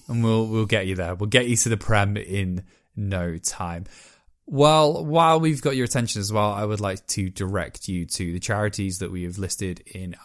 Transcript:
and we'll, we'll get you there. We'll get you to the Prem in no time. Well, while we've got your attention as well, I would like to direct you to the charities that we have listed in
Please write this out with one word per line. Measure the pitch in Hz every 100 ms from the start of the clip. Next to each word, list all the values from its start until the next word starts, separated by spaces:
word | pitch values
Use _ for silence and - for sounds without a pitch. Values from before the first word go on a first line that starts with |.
| -
and | 117 113
we'll, | 110 110
we'll | 110 104
get | 110 95
you | 92
there. | 85 90
We'll | 104
get | 127 123
you | 113
to | 117
the | 107
Prem | - 107 101 104
in | - 98 92 90 - _ _ -
no | 101 95 87 82
time. | - - 87 85 101 - - _ _ _ -
Well, | 139 147 156 151 165 156
while | 160 165 160
we've | 160 143
got | 147 135
your | 120
attention | 127 117 107
as | 101
well, | 107 104
I | 101 107
would | 104
like | 101 95 -
to | - 95
direct | - 95 98 78 - -
you | 90 85
to | - 87
the | 90
charities | - 104 107 104 98 92
that | 90
we | 92
have | 87 92
listed | 95 - 95 87 -
in | 95 92 -